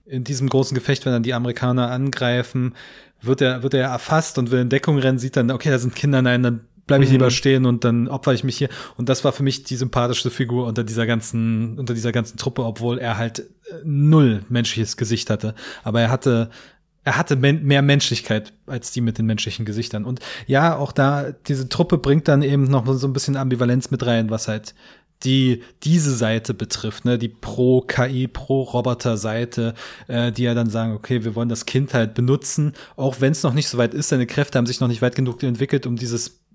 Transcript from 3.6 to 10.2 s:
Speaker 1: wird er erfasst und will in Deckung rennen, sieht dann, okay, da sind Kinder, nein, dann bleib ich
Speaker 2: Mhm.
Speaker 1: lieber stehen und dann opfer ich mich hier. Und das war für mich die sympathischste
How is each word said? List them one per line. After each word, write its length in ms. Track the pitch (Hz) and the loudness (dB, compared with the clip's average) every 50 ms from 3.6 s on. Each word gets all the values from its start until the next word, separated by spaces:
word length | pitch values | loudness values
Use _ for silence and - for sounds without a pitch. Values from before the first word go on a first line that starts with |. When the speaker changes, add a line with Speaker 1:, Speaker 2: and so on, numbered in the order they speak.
| 117 | -2
Speaker 1:
wird 100 | 135 131 | 0 0
er 160 | 131 127 131 | 0 0 0
erfasst 480 | 127 120 - - 160 160 160 - - - | -2 -6 -2 0 0 0 0 0 -2 -2
und 140 | 127 117 | -2 0
will 100 | 127 127 | 2 2
in 80 | 123 123 | 2 2
Deckung 280 | 127 139 - - 151 139 | 2 2 2 2 2 2
rennen, 220 | 131 131 131 127 | 2 2 2 0
sieht 160 | 120 135 - | -2 -2 0
dann, 160 | 139 120 117 | 0 0 2
okay, 180 | 131 123 - 156 | 0 0 0 0
da 80 | 135 127 | 0 2
sind 160 | 117 127 - | 0 -2 -2
Kinder, 280 | - - 147 139 131 | 0 0 2 2 4
nein, 200 | 127 123 123 123 | 4 4 4 4
dann 200 | 127 123 120 113 - _ _ - _ - | 2 2 0 -2 -6 _ _ -16 _ 2
bleib 140 | 147 139 | 4 6
ich 80 | 139 127 | 6 6
Speaker 2:
Mhm. 60 | 135 | 6
Speaker 1:
lieber 160 | 127 131 123 | 6 6 4
stehen 340 | 123 - - 139 135 131 131 | 2 2 2 4 4 4 4
und 180 | 123 120 117 - | 4 2 2 2
dann 240 | 120 117 120 117 - | 2 2 2 0 0
opfer 260 | 135 131 - 147 127 | -4 -2 0 0 0
ich 120 | 113 135 | 2 0
mich 120 | 135 120 - | -2 -2 -2
hier. 120 | 143 131 - - - - - | -4 -4 -4 -8 -16 -14 -8
Und 140 | - 127 123 | -4 -2 0
das 160 | 131 - - | 0 2 2
war 80 | 143 - | 0 0
für 100 | - 139 | 2 0
mich 200 | 135 127 - - | 0 0 -2 -6
die 100 | - 135 | -8 -6
sympathischste 560 | 123 131 123 - 131 120 120 120 - | -4 -4 -2 0 0 0 0 0 -2